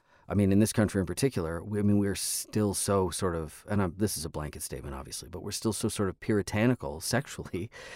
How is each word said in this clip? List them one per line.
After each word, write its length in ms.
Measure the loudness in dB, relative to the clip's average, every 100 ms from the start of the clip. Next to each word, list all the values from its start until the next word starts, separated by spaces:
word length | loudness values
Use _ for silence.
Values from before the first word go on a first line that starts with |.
| _ _ -2
I 60 |
mean, 180 | 4 6
in 60 | 6
this 140 | 4
country 280 | 4 2 2
in 60 | -2
particular, 580 | 0 0 0 -2 -4
we, 140 | -4 0
I 40 |
mean, 160 | 4 4
we're 160 | 4
still 600 | 0 -4 -4 -2 0 2
so 340 | 0 2 2 2
sort 240 | 0 -2
of, 300 | -2 -4 -10 -4
and 140 | 0
I'm, 120 | 0 0
this 200 | -2 -2
is 80 |
a 40 | -6
blanket 340 | -6 -6 -8
statement, 320 | -8 -8 -8
obviously, 340 | -10 -10 -12 -12
but 120 | -10
we're 80 | -8
still 200 | -4 -2
so 160 | 0 -2
sort 220 | 0 -2
of 100 | -2
puritanical 800 | 0 2 2 2 4 2 -2 -6
sexually 720 | -2 -2 -2 -8 -6 -6 -6 -10 -16